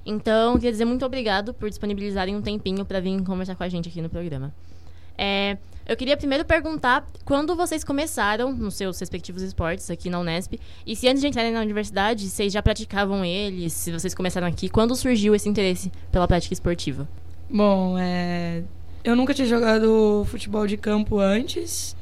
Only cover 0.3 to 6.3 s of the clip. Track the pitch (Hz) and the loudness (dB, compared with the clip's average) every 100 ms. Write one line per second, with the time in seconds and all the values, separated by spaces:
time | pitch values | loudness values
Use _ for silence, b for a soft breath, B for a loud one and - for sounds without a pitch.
0.3 | 220 233 247 240 214 233 247 262 262 214 | 4 6 4 2 2 0 0 -2 -2 0
1.3 | 196 208 247 214 190 208 202 202 196 185 | 0 -2 -6 -6 -4 -4 -2 -2 -2 -2
2.3 | 208 208 208 196 190 196 190 185 190 185 | -4 -4 -4 -2 -2 -2 -2 -2 -2 -2
3.3 | 185 185 180 185 175 170 170 165 170 170 | -2 -4 -4 -4 -4 -6 -6 -6 -6 -6
4.3 | 135 139 - b b b b b - 196 | -6 -8 -10 b b b b b -4 0
5.3 | 196 202 202 b b - 233 262 285 285 | 0 0 -4 b b -4 -2 2 2 2